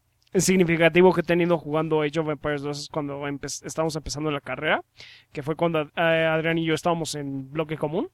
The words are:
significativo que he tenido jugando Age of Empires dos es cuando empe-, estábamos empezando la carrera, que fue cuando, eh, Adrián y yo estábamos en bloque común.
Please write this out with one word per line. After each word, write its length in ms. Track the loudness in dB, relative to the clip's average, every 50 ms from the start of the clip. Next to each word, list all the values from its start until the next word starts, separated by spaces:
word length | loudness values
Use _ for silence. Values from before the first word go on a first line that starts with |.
| _ _ _ _ _ _ 0
significativo 800 | 0 2 4 4 4 4 4 4 4 4 6 6 8 8 8 6
que 80 | 4
he 20 | 2
tenido 340 | 0 2 2 2 2 2 0
jugando 440 | -2 -2 -2 -2 0 0 0 0 0
Age 160 | 0 -2 -2
of 100 | -2 -2
Empires 320 | -4 -4 -4 -4 -4 -4
dos 180 | -4 -6 -8 -8
es 80 | -10 -8
cuando 320 | -6 -6 -6 -6 -6 -8 -8 -8
empe-, 380 | -8 -8 -8 -10 -10 -10 -10
estábamos 300 | -8 -4 -2 -2 -2 -2
empezando 340 | -4 -6 -8 -6 -6 -4 -4
la 120 | -4 -4
carrera, 400 | -4 -6 -8 -4 0 0 0 0 -2 _ _ -20 -20 -20 -20 -20 _ _
que 100 | -12 -8
fue 140 | -6 -6 -2
cuando, 260 | 0 0 0 0 0 -2 -2 -2
eh, 320 | 0 2 2 4 4 2 2
Adrián 280 | 2 2 0 0 0 0
y 60 | 0
yo 100 | 0 0
estábamos 400 | 0 2 0 0 0 -2 -4 -6
en 360 | -8 -8 -8 -8 -8 -8 -8
bloque 260 | -6 -6 -6 -6 -6 -4
común. 320 | -4 -4 -2 -4 -4 -6